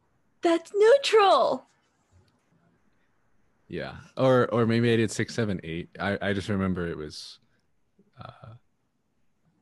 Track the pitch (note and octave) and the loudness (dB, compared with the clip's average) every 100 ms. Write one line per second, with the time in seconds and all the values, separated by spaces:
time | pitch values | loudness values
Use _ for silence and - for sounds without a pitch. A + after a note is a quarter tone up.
0 | _ _ _ _ E4+ E4+ E4+ G4+ G#4+ C#5 | _ _ _ _ -2 -2 -2 2 4 4
1 | C#5 A4 G4 D4 A3 C4 - _ _ _ | 4 4 6 4 2 -2 -8 _ _ _
2 | _ _ _ _ _ _ _ _ _ _ | _ _ _ _ _ _ _ _ _ _
3 | _ _ _ _ _ _ - E2+ C2+ E2 | _ _ _ _ _ _ -16 -12 -12 -16
4 | - - C3 B2+ B2 A#2+ A2+ A#2 A#2+ A#2 | -12 -2 2 4 2 0 2 2 2 2
5 | A2 - A2 - G#2+ F#2 E2 E2 - - | 0 -4 -6 -4 -4 -6 -8 -10 -10 -8
6 | F#2 G2+ F#2+ G2+ F#2+ G2 F#2+ F2+ E2+ D2+ | -6 -4 -4 -4 -4 -4 -2 -4 -6 -8
7 | D2+ - - - _ _ _ _ _ _ | -12 -14 -20 -20 _ _ _ _ _ _
8 | _ - - - - A#2 _ _ _ _ | _ -20 -20 -20 -20 -20 _ _ _ _
9 | _ _ _ _ _ _ | _ _ _ _ _ _